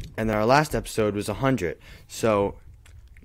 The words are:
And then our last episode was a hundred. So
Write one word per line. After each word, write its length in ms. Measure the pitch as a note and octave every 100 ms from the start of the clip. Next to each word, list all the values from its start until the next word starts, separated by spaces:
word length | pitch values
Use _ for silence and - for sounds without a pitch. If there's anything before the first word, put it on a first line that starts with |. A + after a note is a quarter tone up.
| - -
And 120 | A2+
then 60 | G#2+
our 100 | A2
last 280 | C#3 D3+ A#2
episode 380 | - - G#2+ G2+
was 140 | G2
a 60 | G2
hundred. 420 | C3+ B2+ E2+ - - - -
So 480 | - A#2 G#2 G2+ - - - - - - -